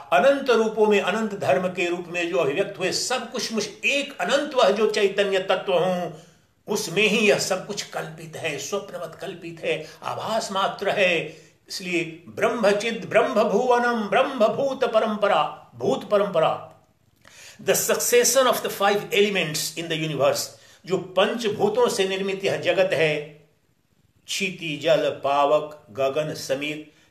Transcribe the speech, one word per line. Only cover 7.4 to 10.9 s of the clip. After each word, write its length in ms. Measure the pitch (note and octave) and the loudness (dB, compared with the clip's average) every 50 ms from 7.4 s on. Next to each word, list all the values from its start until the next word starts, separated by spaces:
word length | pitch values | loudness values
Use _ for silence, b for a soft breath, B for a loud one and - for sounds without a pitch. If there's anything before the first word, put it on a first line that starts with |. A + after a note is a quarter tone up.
| - - F#3+ F#3 - | 2 -2 -4 -4 -4
कुछ 160 | - G3 - - | -6 -8 -10 -10
कल्पित 500 | - - D#3+ D#3+ D#3+ D#3+ D3 D#3 D#3+ D#3 | -8 -8 -8 -8 -8 -12 -14 -16 -14 -10
है, 220 | - D#3 D#3+ C#3+ C3+ | -8 -6 -6 -6 -6
स्वप्नवत 580 | - - G3+ F#3+ - - - F3 E3+ D3 - - | -6 -6 -6 -6 -6 -8 -10 -10 -10 -12 -12 -12
कल्पित 380 | E3 F#3+ F3 - - E3+ E3 D#3 | -12 -12 -12 -12 -14 -14 -12 -6
है, 260 | E3+ F3 D#3 C#3 B B B B - | -4 -4 -4 -4 B B B B -8
आभास 480 | - B2 A#2+ C3+ G3 A3 A3+ - - | -8 -6 -6 -4 -4 -4 -4 -4 -4
मात्र 380 | G3 G3 G3 F3+ F#3+ - G3 F#3 | -2 -2 -2 -2 -2 -4 -4 -2